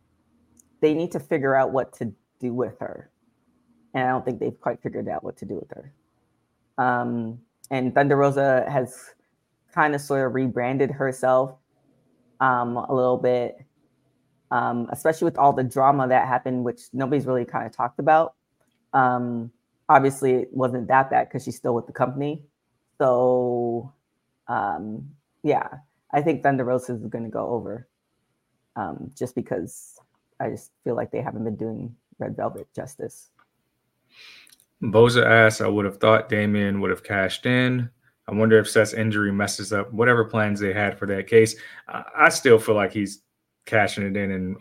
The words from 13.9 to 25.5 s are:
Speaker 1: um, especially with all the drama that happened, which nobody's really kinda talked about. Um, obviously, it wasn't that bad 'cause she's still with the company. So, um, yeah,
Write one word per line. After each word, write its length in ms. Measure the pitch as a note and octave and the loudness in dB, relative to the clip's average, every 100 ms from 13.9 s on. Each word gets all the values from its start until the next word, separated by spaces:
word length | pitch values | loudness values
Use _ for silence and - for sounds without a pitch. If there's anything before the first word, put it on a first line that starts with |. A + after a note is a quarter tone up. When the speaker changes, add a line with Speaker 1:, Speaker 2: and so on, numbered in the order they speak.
| _ _ _ _ _ _ | _ _ _ _ _ _
Speaker 1:
um, 380 | A#2+ A#2+ A#2+ A#2 | -2 -2 -4 -6
especially 340 | A#2+ D#3+ D#3+ E3+ | -2 0 0 -2
with 120 | - | 4
all 160 | C#3+ | 4
the 100 | C3 | 4
drama 440 | C3 C3+ C3+ C#3+ B2+ | 0 2 4 4 2
that 200 | B2 C3 | 2 2
happened, 360 | B2+ C3 B2+ | 0 -2 -4
which 180 | A#2+ A#2+ - | -4 -6 -10
nobody's 340 | B2 C3 C#3+ C3 | -6 -2 -2 0
really 180 | B2+ A#2 | -2 -2
kinda 240 | B2+ A2+ | -6 -6
talked 300 | - A#2+ - | -6 -6 0
about. 340 | D3 D#3 E3 - _ _ _ _ _ | 4 4 2 -6 _ _ _ _ _
Um, 580 | C3+ B2+ B2 B2 A#2+ A#2 - _ _ - | 2 2 0 -4 -6 -8 -14 _ _ 2
obviously, 460 | C#3+ C3+ C#3 C3+ | 4 4 0 0
it 200 | B2+ B2+ | 0 -2
wasn't 340 | C3 B2+ B2 G#2+ | -2 -2 -2 2
that 240 | C3 C3 | 2 4
bad 180 | B2 A#2+ | 0 -2
'cause 140 | C3 | -6
she's 140 | A#2+ A2 | -8 -6
still 180 | B2+ A#2 | -2 -2
with 100 | A2+ | -4
the 80 | |
company. 500 | - B2+ C3+ D3 D3+ - _ _ _ _ - | -4 -4 -2 -6 -8 -14 _ _ _ _ -2
So, 960 | C#3 B2 B2+ B2+ B2 B2 A#2+ A#2+ C3 - _ _ _ _ - | 2 2 2 2 0 -2 -2 -6 -8 -18 _ _ _ _ -8
um, 640 | A#2+ G2+ D#2 G#2+ A2 C#3+ - _ _ | -4 -4 -6 -8 -12 -14 -20 _ _
yeah, 340 | D3+ | -2